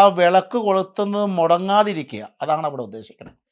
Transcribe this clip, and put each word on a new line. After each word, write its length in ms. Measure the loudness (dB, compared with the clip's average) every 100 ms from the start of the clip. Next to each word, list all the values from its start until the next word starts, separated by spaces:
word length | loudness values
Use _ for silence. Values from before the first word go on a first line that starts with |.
ആ 20 | 6 6
വിളക്ക് 400 | 4 4 0 -2 -2
കൊളുത്തുന്നത് 600 | -2 -2 -4 -4 -2 -2 0
മുടങ്ങാതിരിക്കുക, 840 | 2 2 2 2 2 -2 -10 -12 -16 _
അതാണ് 240 | -4 -4 -4
അവിടെ 140 | -8 -12
ഉദ്ദേശിക്കുന്നത്. 480 | -14 -18 _ -20 _ _